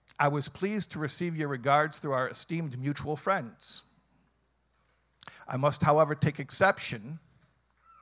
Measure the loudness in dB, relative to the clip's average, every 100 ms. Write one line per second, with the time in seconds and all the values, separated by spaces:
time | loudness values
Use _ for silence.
0 | -8 0 2 2 -4 -4 -4 -2 -4 -4
1 | -4 -4 -4 -2 -4 -2 4 4 4 -2
2 | -2 0 0 -4 -4 -4 -4 -4 -4 -4
3 | -4 -2 0 0 -2 -12 -14 -14 -14 _
4 | _ _ _ _ _ _ _ _ _ _
5 | _ _ -18 -16 -8 0 2 4 4 6
6 | 4 2 0 0 -4 4 4 4 -2 -6
7 | -8 -14 -16 _ _ _ _ _ _ -20